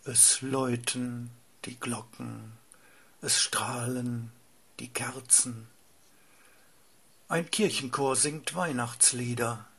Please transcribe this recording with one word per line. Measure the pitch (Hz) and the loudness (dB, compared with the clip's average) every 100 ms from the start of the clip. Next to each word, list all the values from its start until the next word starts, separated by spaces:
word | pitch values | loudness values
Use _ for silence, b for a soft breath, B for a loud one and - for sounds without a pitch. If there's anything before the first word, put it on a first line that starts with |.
| - | 0
Es | 117 - - | 6 6 6
läuten | 131 135 131 123 123 127 123 120 120 120 - - - | 2 0 2 0 -2 -4 -4 -6 -10 -14 -20 -14 -14
die | 123 | -8
Glocken, | 123 113 110 - 120 110 110 113 _ b b b b b | -6 -6 -8 -12 -10 -10 -14 -18 _ b b b b b
es | 139 - | 0 2
strahlen | - - 117 123 120 127 120 120 117 - _ _ _ - | 2 0 -2 -2 -2 -2 -2 -4 -6 -14 _ _ _ -16
die | 120 | -10
Kerzen. | - 123 131 120 - 131 117 113 - - - - b b b b b b b b - - - - | -6 -6 -8 2 4 4 -4 -12 -20 -20 -20 -20 b b b b b b b b -20 -20 -20 -4
Ein | 165 165 | -2 0
Kirchenchor | - 202 - 135 117 139 127 | 2 2 0 -4 0 2 2
singt | 147 156 - | 2 0 -6
Weihnachtslieder. | 170 175 127 117 - - 123 123 120 117 113 - | -4 -2 0 -2 4 4 4 -2 0 -2 -2 -10